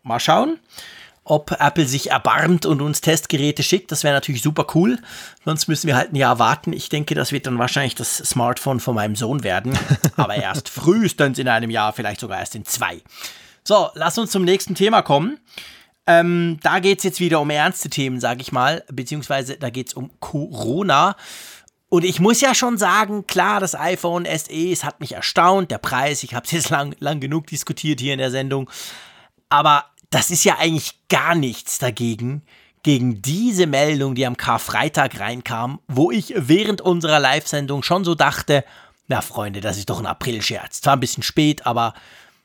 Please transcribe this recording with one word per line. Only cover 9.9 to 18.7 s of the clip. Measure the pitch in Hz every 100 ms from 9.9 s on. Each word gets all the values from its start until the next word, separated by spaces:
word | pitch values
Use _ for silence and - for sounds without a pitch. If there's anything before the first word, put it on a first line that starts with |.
| 135
<laughs> | 156 -
Aber | 104
erst | 104 98 135 -
frühestens | 131 160 220 196 - 139 127
in | 127
einem | 113 117
Jahr, | 113 107
vielleicht | 113 104 104
sogar | 107 92
erst | 98
in | 113
zwei. | - 117 95 85 _ - - - - _
So, | - 208 151
lass | 151 165 233
uns | 226
zum | 196
nächsten | 180 190 -
Thema | 185 202 214
kommen. | - 143 202 302 _ - - - _ _
Ähm, | - 170 175 175 170 160
da | 156 185
geht's | 190 190
jetzt | 190 -
wieder | 175 160
um | 147
ernste | 147 170 - 143
Themen, | 147 135 127
sag | 120 123
ich | -
mal, | 131 135